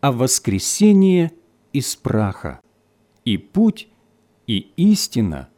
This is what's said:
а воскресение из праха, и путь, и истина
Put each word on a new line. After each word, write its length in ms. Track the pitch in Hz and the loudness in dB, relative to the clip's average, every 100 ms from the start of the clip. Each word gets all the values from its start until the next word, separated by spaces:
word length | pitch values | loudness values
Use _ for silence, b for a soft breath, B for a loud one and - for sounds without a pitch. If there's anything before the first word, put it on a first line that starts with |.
а 100 | 143 | -2
воскресение 1200 | 123 127 - - 98 - - 214 202 190 180 165 - _ _ _ | 0 -2 -2 -2 -4 -4 2 4 6 4 2 0 -4 _ _ _
из 220 | 143 127 - | -8 -6 -8
праха, 640 | - 107 104 92 - 62 _ _ _ _ _ _ - | -4 -2 -2 -6 -12 -14 _ _ _ _ _ _ -6
и 120 | 98 | -6
путь, 500 | - 185 220 214 - _ _ _ _ _ - | -4 0 0 0 -12 _ _ _ _ _ -6
и 220 | 104 - - | -6 -6 -2
истина 720 | 190 208 - - 104 71 65 | 2 2 -2 -4 -4 -4 -14